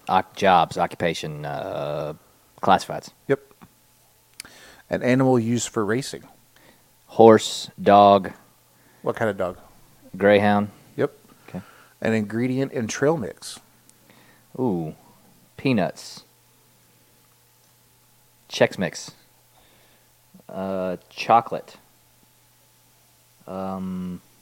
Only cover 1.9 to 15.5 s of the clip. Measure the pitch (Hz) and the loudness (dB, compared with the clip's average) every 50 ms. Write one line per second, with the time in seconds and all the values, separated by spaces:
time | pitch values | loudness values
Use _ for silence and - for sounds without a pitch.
1.9 | 73 76 73 73 - - _ _ _ _ _ _ _ _ - - 95 87 - - | -8 -8 -8 -10 -10 -14 _ _ _ _ _ _ _ _ 0 2 2 2 0 -4
2.9 | - - - - _ _ _ - 135 - - _ _ _ - - _ _ _ _ | -12 -12 -12 -16 _ _ _ -4 -4 -4 -6 _ _ _ -20 -20 _ _ _ _
3.9 | _ _ _ _ _ _ _ _ _ - - - - - - - - - - - | _ _ _ _ _ _ _ _ _ -20 -20 -20 -20 -20 -20 -20 -20 -20 -12 -8
4.9 | - 92 - 123 123 131 135 131 131 123 113 113 120 117 - - - 117 104 98 | -6 -4 -2 0 0 2 2 2 2 2 0 0 -2 -4 -4 -6 -4 -4 -2 -2
5.9 | 110 131 143 - - 67 - - - _ _ _ _ _ _ _ _ _ _ _ | -2 -4 -6 -8 -12 -16 -18 -20 -20 _ _ _ _ _ _ _ _ _ _ _
6.9 | _ _ _ - - - 113 113 110 107 - - - - - - - - 92 104 | _ _ _ -4 4 8 8 10 10 8 6 0 -10 -10 -12 -14 -12 -4 2 6
7.9 | 101 101 101 101 101 98 92 - - - _ _ _ _ _ _ _ _ _ _ | 8 8 8 8 8 6 2 -2 -12 -16 _ _ _ _ _ _ _ _ _ _
8.9 | _ _ - - 113 - 120 107 98 95 95 90 95 - - - - - _ _ | _ _ -8 -6 -4 -4 -4 -4 -4 -4 -6 -6 -8 -10 -18 -20 -20 -20 _ _
9.9 | _ _ - - - 95 98 101 104 101 104 104 104 104 101 101 - - - - | _ _ -20 -18 -6 0 4 6 6 6 6 4 2 2 0 -4 -8 -16 -20 -12
10.9 | - - 127 143 - _ _ _ _ _ _ - - 92 - - - - - _ | -6 -4 -4 -4 -6 _ _ _ _ _ _ -16 -16 -16 -16 -16 -20 -20 -20 _
11.9 | _ - - - 110 110 107 101 107 113 123 127 127 131 135 131 - 131 117 104 | _ -6 -4 -2 -2 -2 -2 -4 -4 -4 -4 -2 -2 -4 -4 -4 -4 -6 -6 -6
12.9 | - - 139 143 165 160 104 78 - - - - - - - _ _ _ _ _ | -4 -2 0 0 0 0 -4 -8 -12 -14 -16 -18 -18 -20 -20 _ _ _ _ _
13.9 | _ _ _ _ - _ - _ _ _ _ _ - - 127 123 95 87 82 78 | _ _ _ _ -20 _ -20 _ _ _ _ _ -8 -4 -4 -2 -2 -4 -6 -8
14.9 | - - - - - _ _ _ _ _ _ _ | -12 -16 -20 -20 -20 _ _ _ _ _ _ _